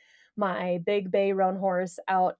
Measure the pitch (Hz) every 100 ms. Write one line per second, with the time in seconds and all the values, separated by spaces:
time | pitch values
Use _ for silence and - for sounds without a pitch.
0 | _ _ _ - 196 180 180 180 170 208
1 | 185 196 196 190 185 190 196 180 185 -
2 | - 190 185